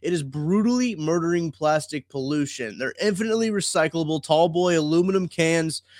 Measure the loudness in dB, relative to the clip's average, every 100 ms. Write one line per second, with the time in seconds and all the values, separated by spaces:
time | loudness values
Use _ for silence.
0 | -4 -4 -4 -4 0 2 2 2 -2 -2
1 | -2 0 0 0 -2 -2 0 0 -2 -10
2 | -8 -6 -2 -2 -2 -4 -8 -6 -8 -2
3 | -2 0 0 0 0 0 0 0 0 0
4 | -2 -2 2 4 4 2 2 2 4 2
5 | 4 0 0 0 2 2 0 -4 -12